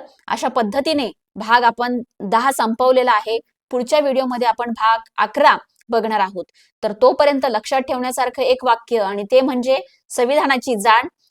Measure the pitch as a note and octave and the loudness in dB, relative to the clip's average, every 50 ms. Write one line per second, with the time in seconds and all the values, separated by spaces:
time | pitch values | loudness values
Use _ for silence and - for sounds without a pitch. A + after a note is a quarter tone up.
0 | - - _ _ - - - - - - B3+ C4 A3+ G3+ G#3+ C#4 C#4 D#4+ D#4 D4 | -4 -8 _ _ -10 -8 -6 -4 -4 -4 -2 -2 -2 -2 -2 -4 -2 -2 -2 -2
1 | B3+ F#3+ - _ _ _ - G3 A3 A3 A#3 B3 A#3+ A#3 A3+ - A#3+ B3 B3 A#3+ | -4 -6 -8 _ _ _ -14 -8 -2 2 2 4 4 2 0 0 -4 -4 -4 -6
2 | A#3+ _ _ - G3+ F#3+ A3+ A3 B3 C4+ C4 - - A#3 A3+ - B3+ B3+ B3+ B3+ | -8 _ _ -12 -6 -2 0 0 0 0 0 0 -2 -2 0 0 2 2 4 4
3 | B3 B3 A3+ G#3+ G#3+ A3 A3+ A#3 - _ _ _ _ - B3+ B3 A#3+ A#3+ D4+ D4+ | 4 2 2 2 0 -2 -6 -6 -6 _ _ _ _ -8 -6 -6 -2 0 0 0
4 | C#4+ C#4 B3+ C4 C4 B3 B3 A#3 B3 A#3+ - - B3 A#3+ A3+ - A3 A3+ A3+ A3+ | 2 2 0 0 -2 -2 -2 -2 -2 -2 -2 -2 -4 -6 -4 0 2 2 2 0
5 | - _ - - G#3+ G#3+ - C#4 D4 C#4+ G#3+ - - _ _ _ _ - A#3 A3+ | -2 _ -4 -4 -4 -2 0 2 4 4 4 2 -2 _ _ _ _ -2 -2 -2
6 | G#3 A3 A3 G#3 F#3+ G3 G3 F3+ D#3+ _ _ _ _ _ _ _ - G#3+ G#3 A3 | 0 0 -2 -2 -2 -4 -6 -10 -12 _ _ _ _ _ _ _ -6 -6 0 4
7 | B3+ C4 - - D4 C#4+ C#4+ C4 C4+ C4 A3 A3 - - C#4 C4+ C4 C4 C#4 B3 | 4 4 4 4 2 2 2 0 0 -2 -2 -2 -4 -2 -2 -2 -2 -2 -4 -4
8 | B3 B3+ B3+ C4+ B3 A#3+ B3 C#4 B3+ C4 B3+ B3+ B3+ B3+ A#3 - - - A#3 A3+ | -4 -4 -4 -2 -4 -4 -2 -2 0 0 0 2 2 0 0 0 -2 -2 -2 0
9 | G3+ F#3+ G3+ G3+ G#3 G3+ B3+ C4 C4 C#4+ B3+ B3 A#3 C4 C4 - - _ _ _ | 0 -2 -4 -6 -2 2 2 2 2 2 -2 -2 0 0 0 -2 -2 _ _ _
10 | _ - - B3 B3 B3 C#4+ D4+ F4 C#4 C4+ B3 - C4+ A#3+ G3+ G3 A#3 A3 A#3 | _ -8 -4 -2 0 0 0 0 2 0 0 -2 -2 -4 -4 0 2 4 4 4
11 | C4 F4+ _ _ _ _ | 2 -2 _ _ _ _